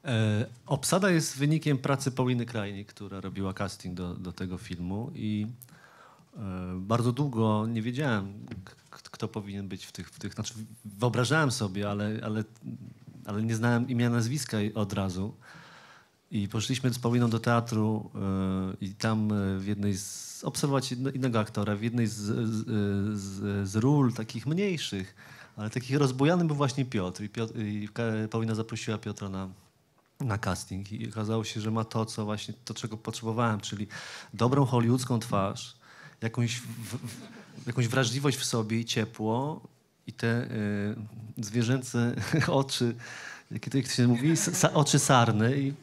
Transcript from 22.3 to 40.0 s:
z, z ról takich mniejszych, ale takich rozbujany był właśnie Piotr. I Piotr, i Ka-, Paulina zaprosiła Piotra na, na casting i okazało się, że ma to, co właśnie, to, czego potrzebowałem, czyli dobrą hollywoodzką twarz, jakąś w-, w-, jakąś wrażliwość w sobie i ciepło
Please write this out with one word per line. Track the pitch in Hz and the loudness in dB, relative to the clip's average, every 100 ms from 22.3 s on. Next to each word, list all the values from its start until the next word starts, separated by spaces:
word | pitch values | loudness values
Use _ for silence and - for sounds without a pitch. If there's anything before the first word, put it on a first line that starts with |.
| 120 113 110 113 110 101 101 101 104 | 0 0 -2 0 0 2 2 0 -2
z, | 98 98 101 101 98 | -6 -6 -4 -2 0
z | 107 | 2
ról | 123 147 127 | 4 6 4
takich | 110 110 120 131 | 2 -6 -6 -2
mniejszych, | 165 202 165 - 101 92 - - - - - | 0 0 -2 -4 -6 -6 -12 -20 -20 -18 -8
ale | 107 | -6
takich | 123 113 139 | -4 0 2
rozbujany | 139 127 143 180 165 | 4 4 4 4 4
był | 147 | 2
właśnie | 143 127 127 | 2 2 0
Piotr. | 113 90 90 | 0 -2 -4
I | 104 | -8
Piotr, | 117 113 117 | -4 -4 -4
i | 104 104 104 | -4 -4 -6
Ka-, | - 117 110 107 | -4 -2 0 -2
Paulina | 113 113 110 | -2 0 -2
zaprosiła | 113 110 - 104 | -2 -4 -4 -4
Piotra | 107 101 101 | -4 -6 -6
na, | 95 95 95 _ _ _ _ _ _ | -6 -8 -10 _ _ _ _ _ _
na | 127 101 | -2 0
casting | - 87 - 95 98 | 0 -2 -4 -8 -6
i | 107 113 | -8 -6
okazało | 110 107 113 | -4 0 0
się, | 107 110 | 0 -4
że | 107 | -2
ma | 110 | 0
to, | 110 117 110 | 0 -2 -2
co | - 104 | -2 -4
właśnie, | 107 - 110 - | -4 -6 -12 -10
to, | |
czego | 104 113 110 | -8 -8 -8
potrzebowałem, | 113 - 113 113 117 104 | -8 -6 -4 0 2 0
czyli | - 101 107 - - - - | -4 -6 -6 -8 -12 -14 -14
dobrą | 104 123 135 131 | 0 4 6 4
hollywoodzką | 120 117 127 127 120 | 4 4 4 2 -2
twarz, | - 101 98 123 - - - - - - | 2 0 0 -2 -12 -16 -20 -20 -20 -8
jakąś | 113 113 120 - | -6 0 0 0
w-, | - 113 110 120 120 | -8 -10 -8 -8 -10
w-, | - - - - - - | -12 -16 -18 -20 -12 -6
jakąś | 117 117 | 0 2
wrażliwość | 127 139 131 143 123 | 4 4 2 0 0
w | - | 0
sobie | 117 107 117 | 0 2 0
i | 113 | 0
ciepło | - 107 - 110 117 143 160 - _ _ _ | 0 0 -2 0 0 -2 -6 -12 _ _ _